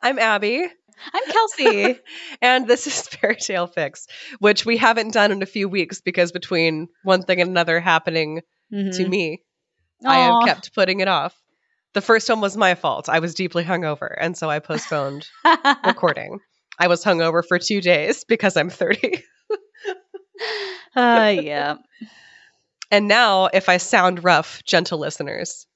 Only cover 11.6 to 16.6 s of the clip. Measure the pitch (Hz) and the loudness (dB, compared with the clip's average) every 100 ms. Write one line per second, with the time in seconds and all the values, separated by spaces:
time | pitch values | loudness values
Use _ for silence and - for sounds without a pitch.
11.6 | _ _ _ - 196 226 - 226 202 202 | _ _ _ -8 2 2 2 -2 -2 2
12.6 | 196 175 160 123 - 151 165 165 180 175 | 2 2 -2 -4 -2 -2 -2 -6 -6 -4
13.6 | 165 180 165 147 - - 165 175 160 151 | -4 -4 -4 -6 -8 -6 -6 -6 -4 -6
14.6 | - 156 - 156 139 143 160 - 330 339 | -6 -8 -6 -6 -6 -8 -16 -2 0 2
15.6 | 277 277 220 226 175 - - 202 _ _ | 2 0 0 0 0 -2 -8 -14 _ _